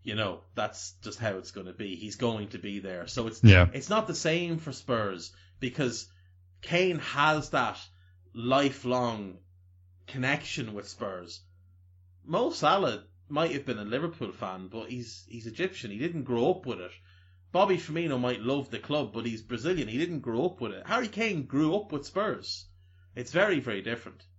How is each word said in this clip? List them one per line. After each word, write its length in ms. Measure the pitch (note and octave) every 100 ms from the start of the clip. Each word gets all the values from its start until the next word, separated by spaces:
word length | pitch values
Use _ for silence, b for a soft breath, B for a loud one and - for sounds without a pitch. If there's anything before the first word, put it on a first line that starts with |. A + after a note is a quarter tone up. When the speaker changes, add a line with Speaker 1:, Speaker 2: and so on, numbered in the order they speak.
Speaker 1:
You 120 | A#2
know, 260 | G#2+ G#2 E2+ -
that's 380 | - G#2 - - -
just 160 | A2 C3+
how 180 | A2+ F#2+
it's 140 | -
gonna 240 | G#2 F#2
be. 200 | F#2 G#2 F2
He's 200 | G#2 -
going 320 | A#2+ A2 G2+
to 80 | A#2
be 200 | G#2 G2+
there. 280 | F#2 F2+ E2+
So 200 | - A2+
it's, 180 | A2
Speaker 2:
Yeah. 220 | A2 F#2 F2
Speaker 1:
it's 160 | C3+ C3
not 160 | G#3+ A3
the 80 |
same 420 | E3 E3 E3+ F3 E3
for 140 | D#3+
Spurs, 600 | B2 - A#2 G#2 F#2 D#2+ b b b
because 500 | C3 C#3 C3 A#2 - b b b - -
Kane 380 | - E3+ F#3 E3
has 500 | - C#3+ D3+ D#3 -
that 280 | D3 A#2 - - b b b -
lifelong 1040 | A#2 A#2 C3 C#3+ - B2 B2 A#2+ G#2+ G2 F#2 - - - - - - -
connection 680 | C3 B2+ D3 - - A#2
with 160 | G#2 G2
Spurs. 540 | - G#2 F#2 F2 - - - - - - - - -
Mo 260 | - F3+ C4
Salah 540 | - D#3 G3 D#3+ G#2+ - - -
might 240 | D3 E3
have 140 | C#3+ C3
been 120 | G#2+
a 60 |
Liverpool 480 | G#2 B2 E3 E3 A2
fan, 360 | - G2+ F#2 F#2
but 200 | A2 A2+
he's, 360 | B2 A2 - -
he's 180 | A2+ A2+
Egyptian. 440 | A2 F#3 - A2+
He 80 | G2+
didn't 260 | D#3+ E3+
grow 260 | B2 A#2+ C3+
up 140 | F#3
with 160 | C3 G2
it. 120 | F2+ - b b b b -
Bobby 240 | F3 G3 F3+
Firmino 420 | - D#3+ E3+ B2+
might 220 | B2 A2
love 300 | A2+ C#3 C3+
the 80 | A2
club, 340 | - D3 A#2+
but 140 | G#2+ A2+
he's 160 | A2
Brazilian. 440 | - A#2+ C#3 F#3 A2
He 100 | A#2+
didn't 220 | E3+ D#3
grow 260 | A#2+ A#2 F3
up 140 | F3
with 100 | A2+
it. 140 | F#2+ -
Harry 220 | A3+ A3+
Kane 360 | G3+ A3+ F3
grew 320 | B2+ C3+ D#3 G3+
up 160 | G#3
with 140 | D3+ C#3+
Spurs. 600 | F#3 G#3 G#2+ F#2+ - - - b b b
It's 180 | - B2
very, 280 | E3 G#3 D#3+
very 220 | B2 G2+
different. 420 | G2+ A#2 - - -